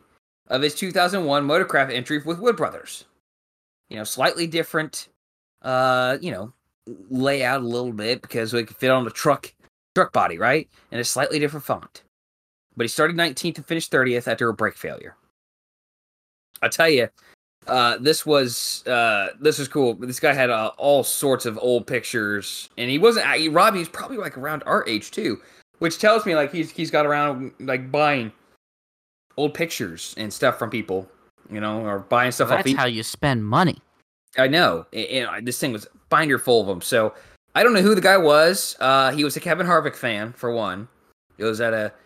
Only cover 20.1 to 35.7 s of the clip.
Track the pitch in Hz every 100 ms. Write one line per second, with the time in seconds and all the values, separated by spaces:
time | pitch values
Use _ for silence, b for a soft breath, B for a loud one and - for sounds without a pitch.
20.1 | 127 151 139 123 110 110 - 143 139 -
21.1 | - 143 127 120 110 123 120 - 127 -
22.1 | 120 104 101 - - - - 123 143 226
23.1 | 220 135 143 160 156 214 196 165 - -
24.1 | 247 170 131 143 156 - 208 - 107 -
25.1 | - 180 104 b b b - 165 - 214
26.1 | 220 214 160 143 175 151 - 156 151 147
27.1 | 147 147 127 131 - 131 131 131 147 151
28.1 | 139 113 - _ _ _ _ _ _ _
29.1 | _ _ - 147 147 165 - 98 85 -
30.1 | - 107 - 131 - 113 113 104 95 95
31.1 | _ _ _ - 104 107 110 107 101 -
32.1 | 120 123 123 120 156 139 135 127 110 -
33.1 | - 147 120 104 139 180 - _ _ _
34.1 | _ _ - 131 165 139 82 - 110 104
35.1 | 127 117 95 120 120 139